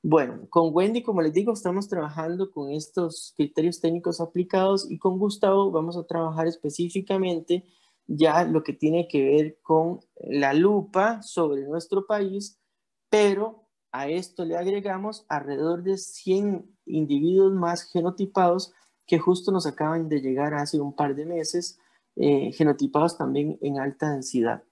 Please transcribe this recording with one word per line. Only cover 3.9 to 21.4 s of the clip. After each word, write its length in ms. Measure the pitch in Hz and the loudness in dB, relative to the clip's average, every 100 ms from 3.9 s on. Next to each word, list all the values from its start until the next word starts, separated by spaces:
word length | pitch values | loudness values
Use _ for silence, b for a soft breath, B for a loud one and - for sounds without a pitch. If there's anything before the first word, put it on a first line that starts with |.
| 170 175 170 | -2 -4 -4
aplicados 680 | 170 180 180 190 190 196 - | -4 -4 -2 0 2 0 -2
y 80 | 165 | -4
con 200 | 190 185 | -2 0
Gustavo 520 | 202 202 202 196 196 | -2 0 2 4 2
vamos 260 | 165 165 175 | 0 -2 -6
a 80 | |
trabajar 420 | 170 170 165 160 165 | -6 -4 -4 -2 -2
específicamente 1160 | 165 147 143 175 190 190 190 185 170 165 180 b b b b - | -2 -8 -4 -4 -4 -2 -2 0 -2 -2 -4 b b b b -8
ya 380 | 151 160 151 | 2 4 4
lo 180 | 160 160 | 2 0
que 100 | 156 | -2
tiene 360 | 143 151 165 170 | -2 0 0 0
que 160 | 147 | 0
ver 340 | 135 147 151 - | 4 4 2 -4
con 380 | - 160 165 180 _ - | 0 2 2 -4 _ -18
la 360 | - 143 139 | -6 -2 2
lupa 680 | 147 185 208 - 185 208 226 | 4 4 4 0 0 0 -2
sobre 420 | - - 160 139 | -6 -2 -2 -2
nuestro 420 | 139 160 165 196 196 | -4 -8 -4 -6 -2
país, 520 | 208 196 196 202 _ _ _ _ _ _ | -2 -2 -6 -10 _ _ _ _ _ _
pero 560 | 214 208 196 220 220 _ _ _ | 4 4 2 -2 -8 _ _ _
a 180 | 127 139 | -8 -4
esto 360 | 170 180 - | -4 -6 -8
le 120 | 165 170 | -4 -2
agregamos 720 | 180 202 196 190 208 208 _ | -2 -2 -4 -6 -6 -10 _
alrededor 540 | 147 139 139 156 175 | -6 -4 -2 0 0
de 140 | 180 190 | -2 -4
cien 800 | - - - 190 208 190 - _ | -4 -10 0 0 2 -2 -6 _
individuos 680 | - 156 151 143 160 190 190 | -4 -2 0 2 4 6 6
más 320 | 196 170 175 | 4 0 -2
genotipados 880 | - 180 170 180 196 196 180 180 - b b b _ | -2 -2 -2 -2 -2 2 4 2 -2 b b b _
que 120 | 165 | 2
justo 340 | 180 180 180 | 4 2 2
nos 140 | 190 156 | 0 -2
acaban 420 | 135 156 165 160 | -2 -2 -2 -2
de 120 | 151 | -2
llegar 340 | 131 131 147 | 0 -2 -2
hace 260 | 147 143 151 | -2 -2 -2
un 120 | 143 | -4
par 220 | 139 147 | -2 -2
de 100 | 139 | -2
meses, 540 | 156 170 | -4 -4